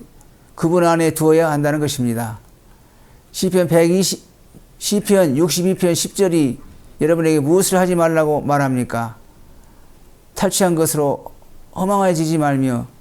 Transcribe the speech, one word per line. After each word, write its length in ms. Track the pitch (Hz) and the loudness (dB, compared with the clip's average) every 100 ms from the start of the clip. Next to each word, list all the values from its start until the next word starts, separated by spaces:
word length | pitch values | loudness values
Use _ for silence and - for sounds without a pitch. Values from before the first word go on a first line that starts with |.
| - - - - - | -14 -20 -20 -20 -20
그분 320 | - 165 180 170 | -4 0 2 2
안에 260 | 165 160 | 2 0
두어야 380 | 151 156 160 165 | 0 2 2 2
한다는 280 | 147 147 151 | 0 -2 -2
것입니다. 600 | 147 143 123 113 113 107 - - - - _ _ - - _ | -4 -2 -4 -4 -6 -10 -18 -20 -20 -20 _ _ -20 -20 _
시편 360 | - 185 180 165 | -6 -2 0 2
백이십, 560 | 165 170 185 185 - - _ - - - - | 4 4 2 0 -4 -12 _ -20 -20 -20 -14
시편 600 | - 202 - 196 170 131 | -4 -2 2 2 2 2
육십이 380 | 165 143 175 180 | 0 0 -2 0
편 200 | 180 165 | 0 -2
십 200 | - - | -4 -2
절이 440 | 196 165 139 131 - - - - | 0 2 0 -4 -12 -20 -18 -4
여러분에게 380 | 151 165 160 156 | 0 2 2 0
무엇을 380 | 139 180 196 185 | 2 2 2 2
하지 180 | 185 180 | 2 2
말라고 460 | 165 160 151 147 | 2 2 0 0
말합니까? 760 | - 143 139 127 120 117 117 107 - - - - - - - - - - - - | 0 0 0 -2 -4 -6 -8 -12 -20 -20 -20 -20 -20 -20 -20 -20 -20 -20 -18 -4
"탈취한 400 | 196 185 190 165 | -4 0 0 2
것으로 560 | 160 151 143 - - - - - - - | 0 0 -2 -4 -8 -20 -20 -20 -16 -6
허망해지지 600 | 190 202 190 165 160 160 | -2 0 0 0 0 0
말며 500 | 147 139 131 120 123 - | 0 0 -2 -4 -8 -14